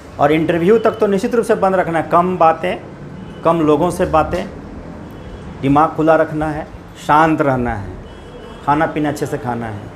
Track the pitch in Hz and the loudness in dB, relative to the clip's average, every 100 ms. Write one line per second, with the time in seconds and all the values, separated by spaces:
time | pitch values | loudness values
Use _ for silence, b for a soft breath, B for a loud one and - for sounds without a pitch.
0 | - - 143 160 156 170 175 226 220 - | -10 0 2 2 2 2 4 4 2 0
1 | 214 190 233 240 208 202 190 185 165 165 | 0 0 0 0 0 2 2 2 0 -2
2 | - 175 180 180 165 165 - 226 - - | 2 2 2 4 4 2 -2 -6 -10 -16
3 | - - - - 160 170 151 147 175 - | -16 -16 -16 -4 0 2 4 4 2 0
4 | 165 156 - 175 - - - - - - | 0 2 0 -2 -6 -12 -16 -16 -16 -16
5 | - - - - - - 135 143 160 156 | -16 -16 -16 -14 -14 -4 2 4 4 2
6 | 156 160 156 156 156 151 160 - - - | 4 4 2 -2 -4 -4 -8 -14 -18 -6
7 | - 151 160 151 143 127 120 110 90 - | 2 6 6 4 2 0 0 -4 -8 -12
8 | - - - - - - - 151 156 156 | -16 -18 -18 -18 -16 -6 0 0 0 0
9 | 147 147 143 143 123 117 117 101 107 | -2 -2 -4 -4 -6 -6 -6 -10 -12